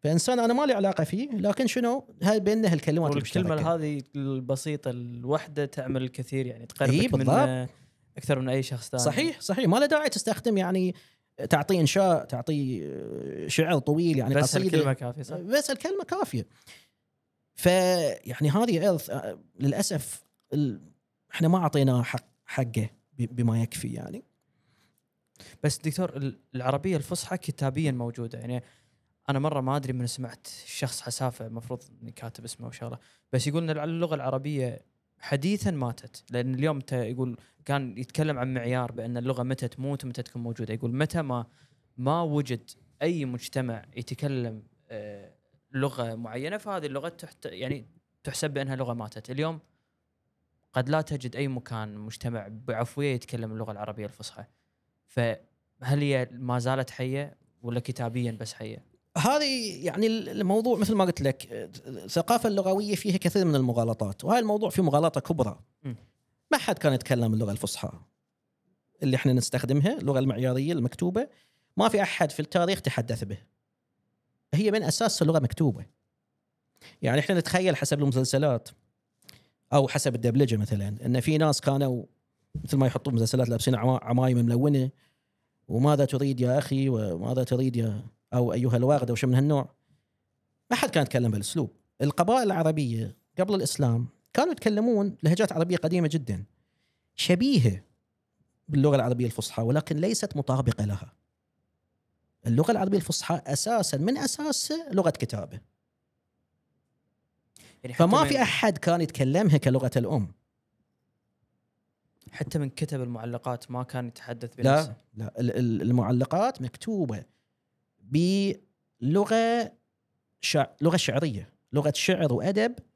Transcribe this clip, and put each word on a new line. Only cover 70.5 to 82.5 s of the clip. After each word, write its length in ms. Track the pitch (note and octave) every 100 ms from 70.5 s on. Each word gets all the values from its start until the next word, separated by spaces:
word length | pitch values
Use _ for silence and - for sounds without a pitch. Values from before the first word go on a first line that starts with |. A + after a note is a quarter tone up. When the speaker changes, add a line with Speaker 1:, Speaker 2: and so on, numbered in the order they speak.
| B2+ C#3+
Speaker 1:
المكتوبة، 560 | E3+ A#2+ - F3 G3 C#4+ _ _ _ _ -
ما 120 | A3
في 140 | F3+
أحد 280 | F#3+ - D#3
في 100 | -
التاريخ 400 | D3+ F#3 F3 F#3+
تحدث 440 | - - A2+ A2+
به. 140 | G2+ G2+ _ _ _ _ _ _ _ _ _ _ _
هي 160 | D3 G#3+
من 120 | G#3+
أساسها 440 | D#3+ - A3+ - D#3+
لغة 120 | D#3+
مكتوبة. 480 | C3 - D3+ G2 - _ _ _ _ _ _ _ _ _ - _
يعني 180 | A#2+ C3
احنا 180 | - F#3
نتخيل 380 | D#3+ F3+ F#3 D3
حسب 260 | C#3+ D3
المسلسلات 640 | C#3+ B2+ C3 C3+ D3 A#2+ - - _ _ _ _ - - _ _ _
أو 160 | C#3+ C3+
حسب 260 | - C#3
الدبلجة 420 | A#2+ A#2+ B2 C3+ A2+
مثلًا، 500 | G2+ G#2 G2 G#2 -
إن 140 | B2+
في 180 | C3+ D#3
ناس 220 | D#3 C#3+
كانوا 440 | - C#3 C#3 B2 - _ _ _ _